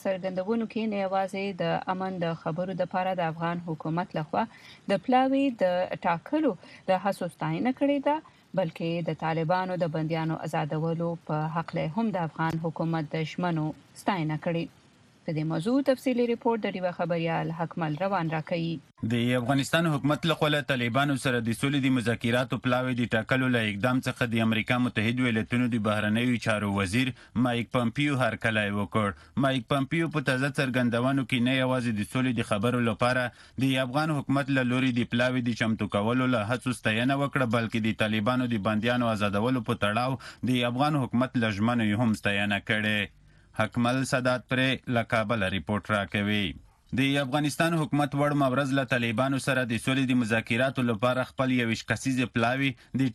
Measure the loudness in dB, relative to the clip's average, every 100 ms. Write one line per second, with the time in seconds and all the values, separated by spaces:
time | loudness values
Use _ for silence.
0 | -2 -4 -4 -4 -2 -2 -2 -4 -2 -2
1 | 0 0 -2 -2 -4 -2 -2 -2 -2 -4
2 | -4 -2 -4 -4 -4 -4 -4 -2 -2 -2
3 | -2 0 -2 -2 -4 -4 -6 -6 -4 -4
4 | -2 -4 -4 -2 -2 -6 -20 -14 -2 -2
5 | 2 4 4 2 0 2 0 0 -2 -2
6 | 0 -2 0 0 0 -2 -10 -12 0 0
7 | 0 -4 -6 -6 -4 -2 -2 0 2 2
8 | 2 -2 -4 -20 _ -2 -2 -2 -4 -2
9 | -4 -4 -2 0 0 0 0 -2 -2 -2
10 | -2 -2 -2 -4 -4 -4 -2 -2 -2 -2
11 | -4 -6 -4 -4 -2 -4 -4 -4 -4 -2
12 | -2 0 -4 -2 -2 -2 -4 -4 -2 -2
13 | -2 -4 -4 -4 -2 0 -2 -6 -16 -8
14 | -2 -2 0 -2 -2 -2 -4 -10 _ _
15 | -20 _ -6 -2 -2 -2 0 0 2 0
16 | 0 0 0 0 0 0 -2 -4 -4 -2
17 | -2 0 0 -2 -2 -4 -6 -4 -4 -2
18 | -2 0 -2 -4 -4 -4 -4 -6 -10 -8
19 | -2 0 2 0 2 0 2 2 2 2
20 | 0 0 0 2 2 2 0 0 0 2
21 | 2 2 0 0 0 0 0 2 2 2
22 | 2 0 2 0 0 -2 0 0 0 -2
23 | 0 0 2 2 4 2 2 0 2 2
24 | 0 -2 0 2 2 2 0 0 0 0
25 | 0 2 2 0 0 0 0 0 0 0
26 | 2 2 2 0 0 0 0 0 0 2
27 | 0 -4 -8 -2 0 0 -2 0 0 0
28 | 0 2 0 0 0 0 0 0 -2 0
29 | 0 -4 -8 -2 0 0 0 -2 0 0
30 | 0 -2 0 0 0 0 0 2 2 2
31 | 2 0 0 0 2 2 2 0 0 -2
32 | -2 0 0 0 -2 0 0 2 0 2
33 | 2 2 -2 -6 -16 -2 0 2 0 0
34 | 0 -2 0 0 2 2 2 2 2 0
35 | 0 2 2 2 0 0 0 0 0 0
36 | 2 2 2 2 0 -2 -2 -2 0 2
37 | 2 2 0 0 2 2 2 0 0 0
38 | 0 0 2 0 0 0 0 0 2 2
39 | 2 2 0 2 0 0 -2 0 0 0
40 | -2 -4 -8 -6 0 0 0 2 2 2
41 | 0 0 0 2 0 2 0 2 2 2
42 | 2 2 0 0 0 -2 0 0 0 0
43 | -2 -8 -20 -20 _ -4 -2 0 0 0
44 | 0 0 2 0 0 0 0 -2 -2 -2
45 | 2 0 0 0 0 -2 -2 -4 0 -2
46 | 0 0 0 0 -2 -6 -16 _ -8 -2
47 | 0 0 0 0 0 2 0 2 0 0
48 | 0 2 2 2 2 2 0 0 0 0
49 | 0 0 0 0 0 0 0 -2 0 0
50 | 2 2 4 0 0 0 0 0 -2 0
51 | 0 0 -4 -2 0 2 0 -2 -2 -2
52 | 0 0 0 0 0 2 -2 -4 -8 -2
53 | 0